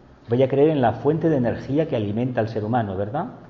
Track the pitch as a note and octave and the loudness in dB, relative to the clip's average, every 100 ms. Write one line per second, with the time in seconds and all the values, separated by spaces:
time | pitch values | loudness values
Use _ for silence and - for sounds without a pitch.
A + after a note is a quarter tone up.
0 | - - - A#2+ C3 C3+ D3+ D3+ A#2 G#2+ | -20 -14 -2 0 2 4 4 4 2 2
1 | C#3+ D#3 E3 C#3+ A#2 G2 - C#3 D#3+ B2 | 0 2 2 2 0 -2 -2 -2 0 -2
2 | G#2 G#2+ B2+ A#2+ A2 A2 G#2+ A#2+ G#2 F#2+ | -2 -2 -2 -2 -2 -2 -2 -2 -2 -4
3 | G2+ C#3 A#3 - | -4 -4 -8 -10